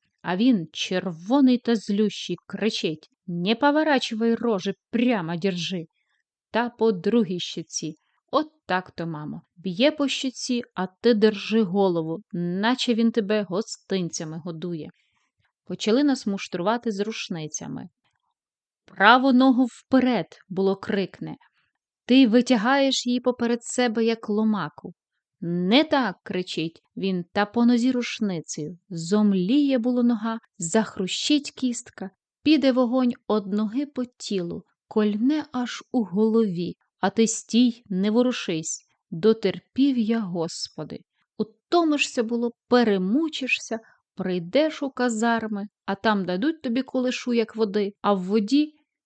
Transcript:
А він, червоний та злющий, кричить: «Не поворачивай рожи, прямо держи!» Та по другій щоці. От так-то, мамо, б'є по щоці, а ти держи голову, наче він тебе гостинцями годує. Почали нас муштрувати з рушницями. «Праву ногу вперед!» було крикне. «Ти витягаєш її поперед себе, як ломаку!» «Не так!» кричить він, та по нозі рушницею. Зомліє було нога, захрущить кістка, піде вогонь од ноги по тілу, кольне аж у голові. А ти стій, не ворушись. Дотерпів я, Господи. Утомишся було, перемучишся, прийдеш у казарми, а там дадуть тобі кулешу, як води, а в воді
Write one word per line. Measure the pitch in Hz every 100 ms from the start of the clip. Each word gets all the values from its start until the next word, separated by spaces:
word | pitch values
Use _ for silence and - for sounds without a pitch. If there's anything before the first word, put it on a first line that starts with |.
| _ _
А | 175 185
він, | 254 214 160
червоний | - - 185 185 160 185 277 262 247
та | - 226
злющий, | - 202 214 - - 175 -
кричить: | 190 220 - 185 156 _ _ -
«Не | 175 185
поворачивай | 233 285 294 311 262 - 220 233
рожи, | 226 233 196 196 - _
прямо | 240 240 220 165 170
держи!» | 196 180 160 185 165 _ _ _ _ _ _
Та | 220 240
по | - 226
другій | 180 202 233 180 180
щоці. | - 170 160 - 156 - _ _ -
От | - 311 _ -
так-то, | 185 185 - 165
мамо, | 151 151 156 _ _
б'є | 190 175 285
по | 302 277
щоці, | - 262 - - 240 -
а | - 185
ти | _ 233
держи | 220 214 202 - 220
голову, | 190 202 196 170 160 165 -
наче | 175 175 185 220 262 -
він | 226 226
тебе | 226 196 214
гостинцями | 208 180 - - - 190 170 - 160 160
годує. | 175 160 175 165 147 _ _ _ _ _ _ _
Почали | - 185 214 247
нас | 294 262 208
муштрувати | 196 - 180 185 240 233
з | 196
рушницями. | 214 226 - 170 151 - 151 - 175 _ _ _ _ _ _ _ _ _
«Праву | _ - 202 254 269
ногу | 254 262 240
вперед!» | 247 - - 262 254 220 156 - -
було | 185 190 196
крикне. | - 202 180 - 160 165 _ _ _ _ _ _ -
«Ти | 262 247
витягаєш | 247 240 240 233 277 269 262 240
її | 247
поперед | 247 240 233 240
себе, | - - 247 220
як | 226 226 -
ломаку!» | 208 220 208 151 - 180 - _ _ _ -
«Не | 170 175 185 254
так!» | 311 285 220 -
кричить | - 185 180 - 165 _ _ -
він, | 190 180 170
та | 202 208
по | 240
нозі | 240 240 254
рушницею. | 247 233 - 208 170 - - 151 175 -
Зомліє | 170 165 208 208 190 180 285 285 254
було | 247 247
нога, | 240 226 226 226 _ -
захрущить | 165 220 - - 185 - - 294 285
кістка, | - 254 240 - - 190 _ _ _
піде | 285 311 269
вогонь | 247 240 254 247 - -
од | 214 202
ноги | 208 214 240 294
по | 262
тілу, | 240 _ - 196 170 170 - _ _
кольне | 220 214 208 254 302 -
аж | 254 240 - -
у | 254
голові. | 202 185 220 226 214 170 175 - _ -
А | 196
ти | 226 220
стій, | - - 226 247 - -
не | 185 208
ворушись. | 226 247 240 - 160 160 - _ _ -
Дотерпів | 160 208 220 190 180 _ - 277 247
я, | 214 226
Господи. | 190 175 165 - - - 151 - _ _ _ -
Утомишся | 214 _ - 339 320 294 - 262
було, | 226 233 240 - -
перемучишся, | 247 220 196 185 269 320 - 254 - - 226 - _ _
прийдеш | - 185 180 170 262 311 -
у | 269
казарми, | - 247 220 233 226 220 202 208 _ -
а |
там | 190 220 202
дадуть | 180 185 285 320
тобі | 254 240
кулешу, | 262 262 247 240 247
як | 233 220 220
води, | 214 208 202 -
а | 202
в | 196
воді | 185 220 202 285 302 _ _ _